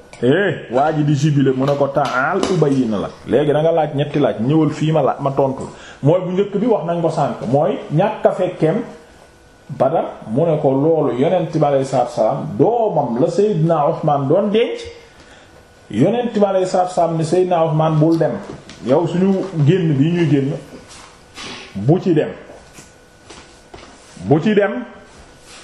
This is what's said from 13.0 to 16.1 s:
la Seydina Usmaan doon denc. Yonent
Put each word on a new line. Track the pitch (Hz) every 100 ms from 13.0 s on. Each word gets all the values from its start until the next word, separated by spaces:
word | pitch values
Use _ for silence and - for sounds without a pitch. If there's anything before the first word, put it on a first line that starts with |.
| 120 117
la | 170
Seydina | 208 208 175 160 165 147
Usmaan | 160 156 143 135
doon | 170 214
denc. | 214 254 - - - - - - - - - - - -
Yonent | 202 165